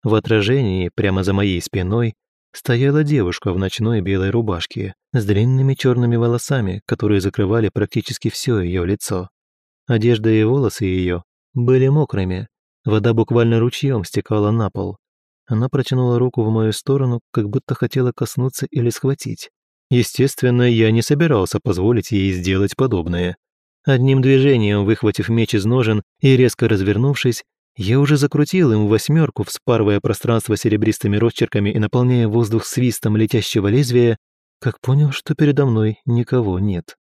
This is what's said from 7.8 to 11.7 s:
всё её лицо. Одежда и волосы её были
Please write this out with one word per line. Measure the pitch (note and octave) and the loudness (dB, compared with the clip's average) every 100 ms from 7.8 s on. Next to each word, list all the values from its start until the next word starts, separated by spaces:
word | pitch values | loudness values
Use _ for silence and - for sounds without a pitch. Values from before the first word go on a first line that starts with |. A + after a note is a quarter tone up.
| G2+ A2+ - - A2+ | -4 -4 -6 -6 -6
всё | - - A2 | -4 -4 -2
её | F2 F2+ | -2 -2
лицо. | F2 G2+ - F#2+ F2+ _ _ _ _ _ - | -2 -4 -4 -6 -8 _ _ _ _ _ -2
Одежда | A#2 A#2 A#2 A2+ | 0 2 2 2
и | A2 | 2
волосы | G#2+ C3+ A#2 - G2 | 2 2 -2 -2 -2
её | F#2 F2+ F2 _ _ _ | -2 -2 -4 _ _ _
были | B2 A#2+ | -4 2